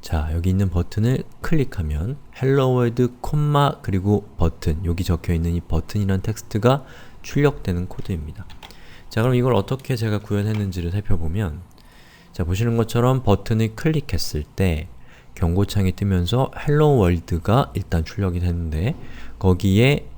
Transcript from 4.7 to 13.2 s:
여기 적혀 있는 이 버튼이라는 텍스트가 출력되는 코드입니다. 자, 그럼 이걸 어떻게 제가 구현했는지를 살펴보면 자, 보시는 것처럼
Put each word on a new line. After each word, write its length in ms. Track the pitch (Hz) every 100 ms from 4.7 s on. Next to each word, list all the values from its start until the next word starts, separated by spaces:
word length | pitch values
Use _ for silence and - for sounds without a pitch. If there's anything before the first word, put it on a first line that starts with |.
| 78 87
여기 180 | 85
적혀 300 | 92 85 -
있는 220 | 85 85 85
이 60 |
버튼이라는 600 | - 80 - 107 98 95
텍스트가 640 | 98 107 - 110 120 139 - - - -
출력되는 640 | - - 143 - - 87 92
코드입니다. 580 | - - 87 76 - - - - - - - -
자, 140 | -
그럼 120 | 120 123
이걸 200 | 127 110
어떻게 400 | 98 135 - 123
제가 240 | 113 104
구현했는지를 720 | 104 101 104 107 101 90 85
살펴보면 760 | 98 - 95 82 92 98 76 - - - - - - -
자, 140 | - 82
보시는 320 | 92 117 117
것처럼 460 | 110 120 123 131